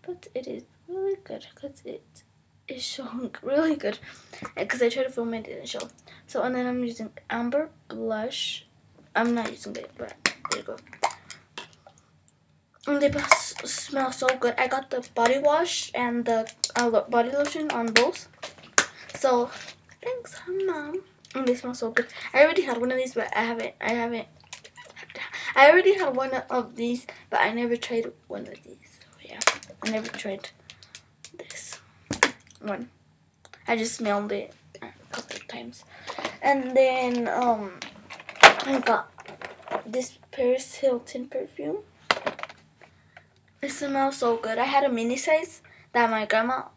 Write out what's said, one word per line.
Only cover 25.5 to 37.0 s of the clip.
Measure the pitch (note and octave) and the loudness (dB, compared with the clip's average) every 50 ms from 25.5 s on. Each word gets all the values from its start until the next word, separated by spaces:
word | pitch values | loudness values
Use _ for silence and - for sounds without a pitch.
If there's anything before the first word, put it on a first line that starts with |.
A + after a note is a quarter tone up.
| - | 8
I | C4+ C#4 D4 | 10 12 12
already | E4 F4+ G4 F#4+ G4+ | 12 10 8 6 6
had | F#4+ F4+ C#4+ B3+ | 6 2 0 0
one | B3 C4+ C4 C4 B3+ - - | 0 -2 -2 -2 -4 -4 -2
of | B3 B3 A3+ A#3 - | -2 -2 -2 -2 -4
these, | - A#3 A#3+ A#3+ B3 - - - - - _ | -2 -2 -2 -2 -2 -6 -10 -16 -18 -10 _
but | - - | 2 2
I | - G#3 | 2 2
never | A3+ A#3 A#3+ A#3 A#3+ | 2 -2 0 -2 -2
tried | A#3 - - B3 - D#3 - - _ _ | -2 -2 -4 -2 -2 -2 -4 -8 _ _
one | _ G3+ - - | _ -12 -10 -10
of | - - - - | -12 -16 -18 -18
these. | - - - - - - - | -20 -20 -20 -20 -20 -20 -20
So, | - _ - _ | -20 _ -20 _
yeah, | - - - - - - - - - - - - - | -20 -18 -6 0 0 0 0 0 -12 -18 -16 -8 -4
I | A3 | -2
never | A3 A3 A3 | -2 -2 -4
tried | A3+ - - - G#3 G3 G#3 - - _ _ _ - - - - - - - _ _ _ _ - - - | -6 -10 -8 -8 -8 -8 -8 -10 -16 _ _ _ -20 -20 -20 -20 -20 -20 -20 _ _ _ _ -20 -20 -18
this | - - - - - - - - - - - _ _ _ _ - - - C#4+ - - - - - - | -18 -14 -12 -12 -10 -10 -10 -12 -14 -16 -20 _ _ _ _ 2 2 2 2 2 -8 -20 -20 -20 -12
one. | - G#3+ G3 F#3+ A#3+ B3 _ _ _ _ _ _ _ _ _ _ _ - - - - | -8 -8 -8 -8 -8 -14 _ _ _ _ _ _ _ _ _ _ _ -20 -20 -12 -2
I | - A#3 | -2 0
just | A3+ A3 A#3 - | 0 2 -2 -2
smelled | - A#3+ - G3+ G3+ G#3 - | -2 0 0 0 0 0 -2
it | G3+ G3+ - - - _ _ - - - | -4 -4 -6 -10 -16 _ _ -20 -18 -16
a | A2+ G#2 - - - - | -16 -16 -16 -20 -16 -12
couple | - - - - - | -12 -12 -12 -12 -14
of | - - - | -14 -12 -12
times. | - A#3 A#3+ A#3 A#3+ - - - - - - - - - - - - - | -12 -12 -12 -14 -16 -16 -20 -20 -20 -18 -14 -12 -10 -8 -8 -8 -8 0
And | - C4+ C#4 C4+ B3+ B3+ B3+ | 4 4 4 4 2 2 6
then, | C4 C4 C4 B3+ B3+ | 6 6 6 4 2